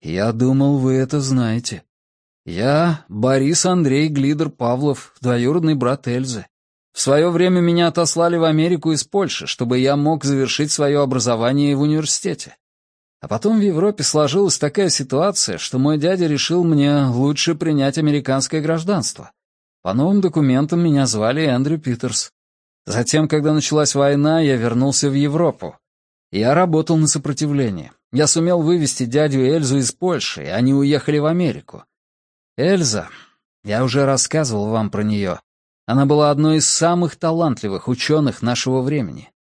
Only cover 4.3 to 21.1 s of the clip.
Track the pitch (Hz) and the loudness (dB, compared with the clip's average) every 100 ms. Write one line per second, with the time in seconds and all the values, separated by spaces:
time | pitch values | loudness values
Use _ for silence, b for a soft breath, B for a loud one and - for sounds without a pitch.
4.3 | 151 156 - 120 123 147 135 - _ 123 | 0 -4 -4 -4 0 -2 -2 -8 _ -2
5.3 | 123 120 160 160 151 123 139 - 120 131 | 0 0 0 0 0 0 -2 -4 -4 -4
6.3 | 117 - _ _ _ _ - - 139 170 | -8 -12 _ _ _ _ -6 0 4 4
7.3 | 170 185 180 170 170 170 160 165 - 170 | 2 2 4 4 2 2 2 -2 2 0
8.3 | 170 160 156 165 175 160 156 - 202 180 | 2 2 2 2 0 0 -2 -2 -2 -2
9.3 | - 78 - 120 123 131 143 147 160 139 | -4 -8 -6 -2 2 2 2 2 0 0
10.3 | 139 131 - 147 - 143 143 139 127 117 | 0 0 -2 -2 0 0 2 2 0 0
11.3 | 113 120 139 143 139 147 151 151 - 196 | 0 0 2 2 2 2 0 -2 -4 -4
12.3 | 156 - - _ _ _ _ _ _ - | -8 -10 -20 _ _ _ _ _ _ -6
13.3 | 107 208 220 202 160 196 208 143 156 147 | -2 0 2 2 2 0 0 -2 0 0
14.3 | 160 196 143 147 170 190 - 135 131 185 | 2 0 0 -2 0 0 -2 -2 -2 0
15.3 | 196 - 87 - 127 139 156 156 190 170 | -2 -4 -4 -6 0 0 2 0 0 0
16.3 | 147 - 175 170 151 143 147 135 120 139 | 0 0 0 2 4 4 2 2 2 0
17.3 | 143 - 160 160 151 135 139 151 147 135 | 0 -2 0 0 0 0 0 0 0 0
18.3 | 135 131 156 151 165 165 196 - - 76 | -2 -2 -4 -2 -2 -2 -2 -4 -10 -18
19.3 | _ _ _ _ _ 90 104 156 202 185 | _ _ _ _ _ -4 0 2 2 2
20.3 | 160 143 127 151 170 175 143 131 | 2 2 2 0 0 2 2 0